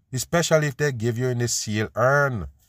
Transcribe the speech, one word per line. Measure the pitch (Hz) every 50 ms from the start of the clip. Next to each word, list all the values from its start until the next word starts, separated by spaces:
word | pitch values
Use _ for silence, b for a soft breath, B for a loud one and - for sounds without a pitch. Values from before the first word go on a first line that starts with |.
| _ _
Especially | 131 127 - - - 175 165 - 165 156 151
if | 147 127
they | - 147 147
give | 135 110 107 120 113
you | 117 127 127
in | 123 120
the | 120
seal | 117 - - - 113 104 107 107 - -
urn. | 104 117 131 139 143 143 135 123 101 78 - - _ _